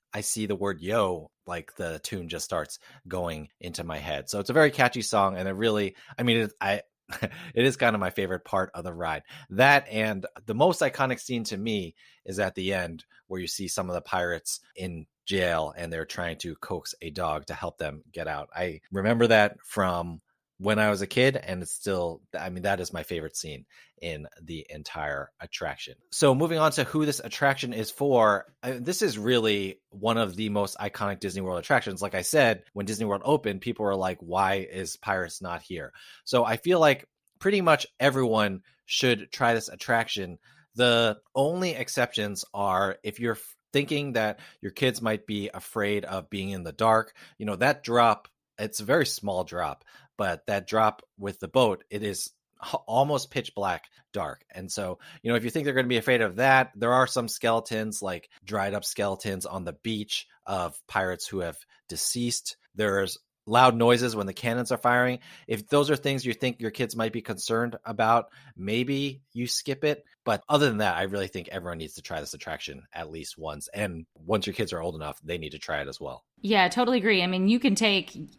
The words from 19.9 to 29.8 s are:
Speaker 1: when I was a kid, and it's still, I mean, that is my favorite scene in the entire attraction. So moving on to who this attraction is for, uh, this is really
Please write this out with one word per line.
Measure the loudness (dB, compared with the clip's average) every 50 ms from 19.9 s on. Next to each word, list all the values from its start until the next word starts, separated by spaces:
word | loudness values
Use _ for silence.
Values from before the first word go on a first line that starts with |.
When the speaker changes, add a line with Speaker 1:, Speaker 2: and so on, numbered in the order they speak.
| 2 0 -4 -6 -8 -12 -16 _ _ _ _ _ _ _
Speaker 1:
when | 0 0 2 4
I | 4 4
was | 2 0
a | -2
kid, | -2 2 4 4 4 4
and | 0 -4 -6 -6 -6
it's | -6 -8
still, | -10 -8 -4 -2 -2 0 0 -2 -4 -8 _ _ -10 -8
I | -8 -6
mean, | -8 -4
that | 0 0 0 0
is | -2 -6
my | -6 -8
favorite | -6 -4 -6 -6 -6 -6 -8
scene | -10 -10 -10 -12 -14 -16 _ _ -20 -20 _ _ _
in | -8 -8 -8 -8 -10 -14 -18 -20
the | -14 -12 -12 -12 -12 -12
entire | -16 -14 -14 -10 -8 -6 -4 -4 -4 -6 -6 -10 _ _
attraction. | -16 -12 -8 -6 -6 -6 -6 -8 -12 -16 -16 _ _ _
So | 0 4 4 6
moving | 6 4 2 0 2 2
on | 2 2
to | 4 2 -2
who | 0 0 0 2
this | 2 0 -2
attraction | -6 -8 -4 2 2 2 2 2 -4 -6
is | -4 -6 -6 -6
for, | -4 -2 0 4 6 8 8 8 6 4 0 -6 _ _
uh, | -8 -6 -6 -4
this | -4 -4 -2 0
is | 0 0 0 0
really | 2 4 4 4 4 4 2 2 0 -4 -6 -10